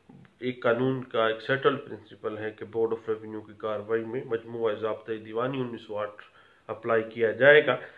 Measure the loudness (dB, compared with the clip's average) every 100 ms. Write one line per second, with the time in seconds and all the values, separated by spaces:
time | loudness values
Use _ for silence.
0 | -20 -20 -20 -8 -8 0 2 2 2 0
1 | -2 0 0 0 -2 2 2 0 -4 -14
2 | -16 -10 -8 -6 -8 -8 -6 0 0 0
3 | -4 -6 -6 -12 -12 -8 -6 -4 -2 -2
4 | -2 -6 -4 -6 -4 -2 -2 0 -4 -4
5 | -6 -8 -6 -4 -2 -2 -4 -8 -8 -6
6 | -6 -8 -20 -20 -20 _ -10 -6 0 2
7 | 0 0 0 6 8 8 6 0 -4